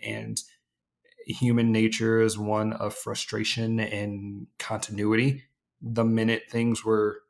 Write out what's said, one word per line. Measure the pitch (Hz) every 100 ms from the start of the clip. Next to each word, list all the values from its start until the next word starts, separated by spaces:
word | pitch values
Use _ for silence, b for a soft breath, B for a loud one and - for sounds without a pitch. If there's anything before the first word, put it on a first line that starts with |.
And | 110 110 113 113 - b _ _ _ _ _ _ -
human | - 123 120 117
nature | 110 110 110 113 113
is | 113 107
one | 104 107 107
of | 110 107 -
frustration | - 110 - 107 107 - 113 113
and | 107 104 104 101 101 101 - _
continuity. | - 107 - 101 104 113 131 135 - _ _ _
The | 117 113 113
minute | 113 113 113 -
things | 117 117 113 110
were | 110 107 104 _